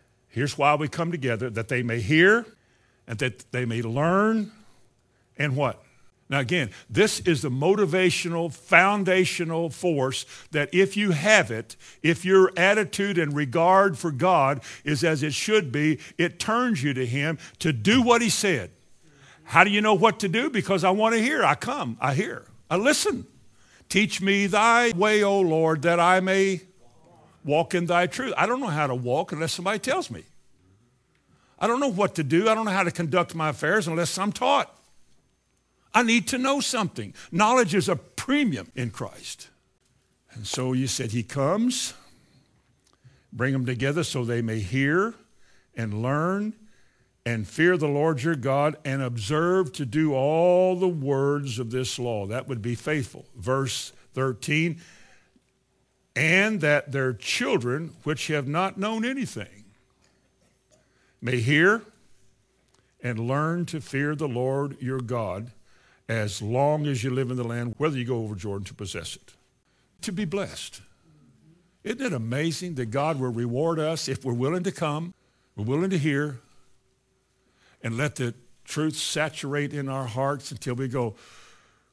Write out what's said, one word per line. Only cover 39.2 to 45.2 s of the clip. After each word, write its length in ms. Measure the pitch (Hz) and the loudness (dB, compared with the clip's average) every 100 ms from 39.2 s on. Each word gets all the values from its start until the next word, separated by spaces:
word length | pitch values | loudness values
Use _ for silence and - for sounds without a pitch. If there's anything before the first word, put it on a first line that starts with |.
| - - - _ _ _ _ _ _ _ _ | -16 -16 -18 _ _ _ _ _ _ _ _
And 120 | 113 | -14
so 280 | 104 - 127 | -8 -6 -2
you 160 | 131 131 | -2 -2
said 240 | - 117 | -4 -4
he 100 | 117 | -6
comes, 720 | - 139 139 208 247 247 - - - _ _ _ _ _ _ _ _ _ - _ _ | -4 -2 0 2 0 -2 -6 -12 -20 _ _ _ _ _ _ _ _ _ -20 _ _
bring 200 | - 131 | -2 0
them 120 | 135 | 0
together 380 | 123 120 135 156 | -2 0 0 0
so 220 | 147 135 | -2 -2
they 180 | 120 120 | -2 -2
may 160 | 113 110 | -2 -4
hear 560 | 92 131 139 170 220 - | -2 0 2 2 0 -4